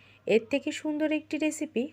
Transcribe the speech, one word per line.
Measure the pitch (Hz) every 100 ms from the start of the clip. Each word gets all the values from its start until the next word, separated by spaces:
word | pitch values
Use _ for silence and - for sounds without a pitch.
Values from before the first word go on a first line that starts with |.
| - - -
এর | 214 226
থেকে | 277 -
সুন্দর | 294 302 302 311
একটি | 302 302 302
রেসিপি | 311 294 302 226 277